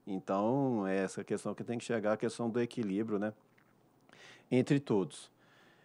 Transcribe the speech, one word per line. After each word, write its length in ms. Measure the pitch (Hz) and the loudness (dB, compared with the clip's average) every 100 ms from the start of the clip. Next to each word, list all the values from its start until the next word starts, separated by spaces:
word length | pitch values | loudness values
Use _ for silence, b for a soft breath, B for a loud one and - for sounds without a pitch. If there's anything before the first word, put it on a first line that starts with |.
| - | -8
Então, 800 | 95 - 95 107 135 135 117 95 | -6 0 2 2 2 2 0 0
é 120 | 95 | 0
essa 260 | 95 - 98 | 0 -4 -4
questão 300 | 104 107 104 | -4 -4 -6
que 100 | 101 | -6
tem 140 | 120 | -6
que 60 | - | -2
chegar, 280 | 117 104 | 0 2
a 40 | 107 | 0
questão 320 | 117 - 120 | 0 -2 -2
do 120 | 113 | 0
equilíbrio, 580 | 120 - 107 95 113 104 | 0 -2 -2 0 0 0
né, 140 | 107 - _ _ _ _ _ _ _ B B B B | -2 -4 _ _ _ _ _ _ _ B B B B
entre 300 | 127 127 143 | 2 4 2
todos. 500 | 139 107 85 - - _ b b b b | 2 0 0 -4 -20 _ b b b b